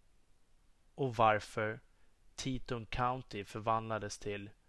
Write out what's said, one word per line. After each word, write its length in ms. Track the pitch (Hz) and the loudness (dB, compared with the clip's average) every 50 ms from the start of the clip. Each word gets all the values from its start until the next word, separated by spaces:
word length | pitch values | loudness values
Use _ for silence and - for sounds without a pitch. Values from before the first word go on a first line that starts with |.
| - _ _ _ _ _ - _ _ _ - - _ - - _ _ _ - | -20 _ _ _ _ _ -20 _ _ _ -20 -20 _ -20 -20 _ _ _ -6
och 220 | - 139 131 113 | -4 -2 0 4
varför 640 | 110 113 110 107 104 - - - 117 107 107 113 131 - - _ - - - - _ - - - | 6 6 6 6 6 2 -2 -4 -2 -2 -2 -2 -6 -10 -20 _ -20 -20 -20 -20 _ -20 -16 -10
Teton 500 | - - 139 131 120 - - 127 117 110 | -8 -4 -4 -4 -4 -4 -4 -6 -6 -6
County 580 | - - 127 123 123 127 131 127 - - 104 98 | -4 -2 0 2 2 0 -2 -6 -8 -8 -8 -8
förvandlades 760 | - - 117 104 117 110 113 110 113 110 107 101 101 - - | -8 -8 -2 2 2 4 4 2 0 -2 -2 -2 -4 -8 -6
till 300 | - 104 101 104 101 104 - _ _ | -6 -6 -6 -6 -6 -10 -14 _ _